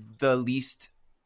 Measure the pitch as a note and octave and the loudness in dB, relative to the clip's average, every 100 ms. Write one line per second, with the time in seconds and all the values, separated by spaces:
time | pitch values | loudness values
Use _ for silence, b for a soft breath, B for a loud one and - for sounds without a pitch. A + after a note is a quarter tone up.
0 | G#2+ A2 C#3 B2+ B2 C3 B2+ - - _ | -16 0 2 4 2 -2 -2 -6 -8 _
1 | _ _ | _ _